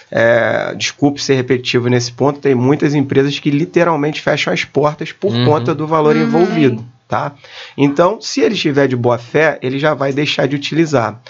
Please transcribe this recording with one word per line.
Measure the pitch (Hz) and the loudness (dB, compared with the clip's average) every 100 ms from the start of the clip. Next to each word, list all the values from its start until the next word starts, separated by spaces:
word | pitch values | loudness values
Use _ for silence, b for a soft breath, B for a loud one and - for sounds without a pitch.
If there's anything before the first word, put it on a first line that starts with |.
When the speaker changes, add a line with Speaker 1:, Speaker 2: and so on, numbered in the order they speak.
| B | B
Speaker 1:
é, | - 117 117 113 113 90 101 | 0 2 2 2 -2 -4 -6
desculpe | - - 147 143 | -8 0 -2 0
ser | - 135 | 0 0
repetitivo | 123 127 127 127 120 | 0 -2 0 -2 2
nesse | 123 120 | 0 -2
ponto, | - 139 143 | -2 -2 0
tem | 143 123 | 0 2
muitas | 127 151 160 147 | 2 2 0 0
empresas | 135 135 139 139 | 0 0 0 -2
que | 151 | -2
literalmente | 143 175 175 175 156 147 151 | -2 0 0 0 0 -2 -2
fecham | - 147 165 | -2 -2 -2
as | 180 | -4
portas | - 139 147 147 - | -2 0 0 -2 -10
por | - - | -6 -2
Speaker 2:
Uhum. | 117 127 | 0 2
Speaker 1:
conta | 147 120 147 | 2 0 -4
do | 156 | -2
valor | 160 151 156 | 2 2 2
Speaker 3:
Uhum. | |
Speaker 1:
envolvido, | - 160 185 170 135 113 - - _ | 2 2 2 2 2 0 -8 -20 _
tá? | 107 143 B B B B - | -6 -6 B B B B -2
Então, | 143 143 175 - | 0 4 2 0
se | - - | -6 -2
ele | - 190 | 0 0
estiver | 160 139 139 | 0 0 0
de | 123 | 2
boa | 120 117 | 0 -2
fé, | - 151 156 143 | -2 0 0 0
ele | 127 135 | -4 -2
já | 151 | -2
vai | 135 139 | 0 -2
deixar | 139 147 - 143 | -2 -2 0 -2
de | 143 | -2
utilizar. | 143 147 160 139 110 113 B | -2 -2 0 0 -2 -6 B